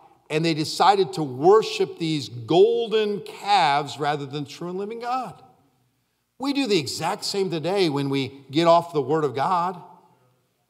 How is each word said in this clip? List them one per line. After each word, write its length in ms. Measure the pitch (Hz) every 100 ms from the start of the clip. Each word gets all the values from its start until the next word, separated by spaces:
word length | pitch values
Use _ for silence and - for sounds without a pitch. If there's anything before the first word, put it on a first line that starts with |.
| _ _ -
and 140 | 156
they 100 | 165
decided 600 | 160 156 - 180 202 185
to 100 | -
worship 720 | 147 127 160 214 - - 190 -
these 300 | 165 156 120
golden 920 | 123 113 165 208 233 233 214 214 202
calves 760 | - - 196 202 160 143 147 117
rather 280 | 147 147 143
than 180 | 143
true 240 | 139 - 175
and 100 | 185
living 220 | 202 233
God. 420 | 240 254 233 147 - _ _ _ _ _ _ _ _ -
We 120 | 269
do 140 | 277 262
the 120 | 196
exact 460 | 123 - 160 202 -
same 240 | 202 190
today 400 | 165 151 202 180
when 200 | 143 139
we 360 | 139 131 - -
get 160 | 135 170
off 280 | 170 170
the 80 | 151
word 240 | 127 160 147
of 100 | 123
God 460 | 151 180 180 175 - - _ _ _ _ _ _ _